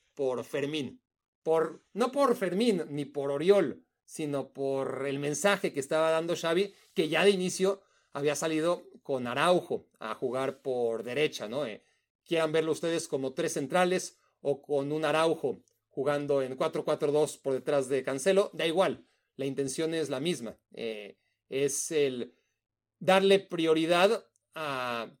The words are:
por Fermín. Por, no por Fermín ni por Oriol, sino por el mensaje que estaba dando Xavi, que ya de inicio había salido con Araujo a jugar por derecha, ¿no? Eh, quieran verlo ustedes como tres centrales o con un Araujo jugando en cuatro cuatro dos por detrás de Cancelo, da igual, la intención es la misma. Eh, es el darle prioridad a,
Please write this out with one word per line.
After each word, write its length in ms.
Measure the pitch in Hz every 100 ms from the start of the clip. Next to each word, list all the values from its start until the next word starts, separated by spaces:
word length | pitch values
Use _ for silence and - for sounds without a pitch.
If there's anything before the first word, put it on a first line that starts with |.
| _
por 300 | - 131 123
Fermín. 580 | - 143 139 156 127 - _ _ _ _
Por, 400 | - 160 156 - _
no 180 | 190 240
por 240 | 277 269 240
Fermín 500 | 185 180 240 180 143
ni 160 | 143 143
por 260 | 143 139
Oriol, 520 | 143 170 202 143 - _ _ _
sino 480 | - 151 143 135
por 520 | - 135 135 123 127 139
el 100 | 139
mensaje 560 | 143 147 202 196 175
que 60 | 143
estaba 320 | 135 156 160
dando 240 | 160 165 160
Xavi, 380 | 165 170 202 - _
que 160 | - 156
ya 140 | 156
de 80 | 196
inicio 500 | 190 185 - 190 - _ _ _
había 220 | 139 147 147
salido 520 | 165 156 165 180 - -
con 240 | - 131 120
Araujo 600 | 127 165 180 - 113 - _
a 140 | 110
jugar 480 | 107 131 127 135 135
por 400 | 139 123 117 113
derecha, 440 | 110 127 151 - 107
¿no? 180 | 127 131
Eh, 180 | 101 _ _ _ _ _
quieran 260 | 165 160
verlo 200 | 160 160
ustedes 340 | 151 165 165 165
como 260 | 139 135
tres 200 | 131 160
centrales 680 | 160 135 180 180 180 - - _ _
o 200 | 139 139
con 300 | - 143 143
un 120 | 156
Araujo 600 | 151 156 165 160 135 101 _ _ _
jugando 500 | - 135 147 143 139
en 140 | 127 131
cuatro 280 | 160 160
cuatro 280 | 156 151 151
dos 260 | 147 147 -
por 160 | 139
detrás 340 | 131 151 143 127
de 160 | 135
Cancelo, 460 | 131 135 196 190 208
da 120 | 160 165
igual, 400 | 165 175 123 _ _ _ -
la 100 | 139
intención 480 | 135 139 147 160
es 160 | 165 143
la 100 | 131
misma. 380 | 160 147 113 - _
Eh, 440 | - 117 107 101 - _ _ _
es 420 | 135 139 - -
el 420 | 160 139 127 117 _ _ _ _ _ _ _
darle 400 | 180 190 196 190
prioridad 880 | - 170 160 160 160 175 202 220 - _ _ 160
a, 560 | 151 131 123 120 110 -